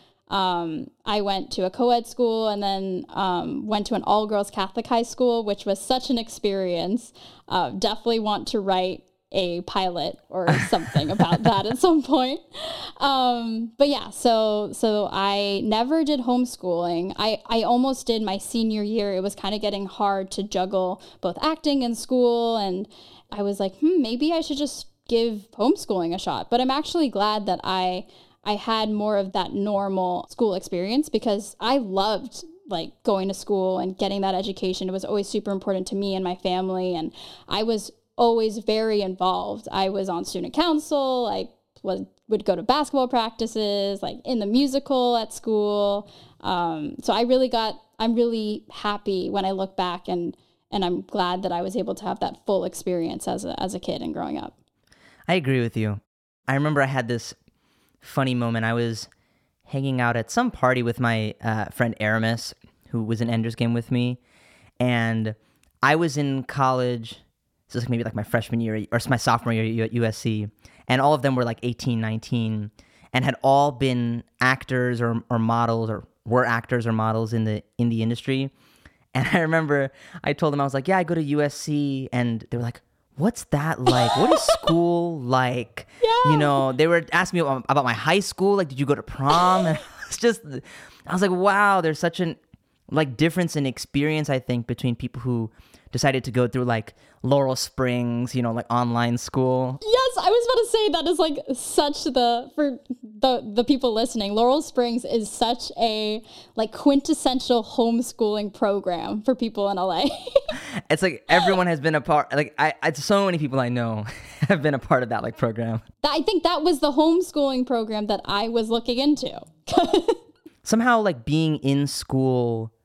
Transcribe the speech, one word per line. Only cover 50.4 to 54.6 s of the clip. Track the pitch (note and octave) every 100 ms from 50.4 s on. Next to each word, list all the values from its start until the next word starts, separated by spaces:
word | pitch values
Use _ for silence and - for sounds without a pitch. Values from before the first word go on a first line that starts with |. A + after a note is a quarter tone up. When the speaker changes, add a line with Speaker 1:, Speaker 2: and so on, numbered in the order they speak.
| _ _ _
Speaker 1:
and | G#3
I'm | F3+ F3+
glad | - G3 F3+ F#3
that | F#3+
I | F3
was | F#3+ G#3
able | F#3
to | -
have | G#3+ G#3+
that | - - -
full | F#3+
experience | - - F#3 F3 D#3+ - -
as | F3
a, | F3 -
as | F#3
a | F3+
kid | - -
and | D#2+
growing | - C#2 C#2+
up. | - -